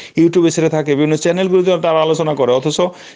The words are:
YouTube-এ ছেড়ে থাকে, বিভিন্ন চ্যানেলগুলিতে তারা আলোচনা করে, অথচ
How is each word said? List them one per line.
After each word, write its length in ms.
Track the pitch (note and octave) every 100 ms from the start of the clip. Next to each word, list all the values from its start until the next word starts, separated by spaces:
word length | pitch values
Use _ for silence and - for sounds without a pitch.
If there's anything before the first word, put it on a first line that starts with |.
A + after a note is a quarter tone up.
| - -
YouTube-এ 320 | E3 F3+ E3+
ছেড়ে 200 | D#3+ D#3+
থাকে, 260 | D#3+ D3 C#3
বিভিন্ন 200 | D#3 D#3
চ্যানেলগুলিতে 600 | E3+ F3+ F#3+ F#3 F3+ F3
তারা 240 | E3 D#3+
আলোচনা 340 | D#3 D#3 D#3 C#3+
করে, 180 | B2
অথচ 280 | B2+ D3+ D3+ F3+ - -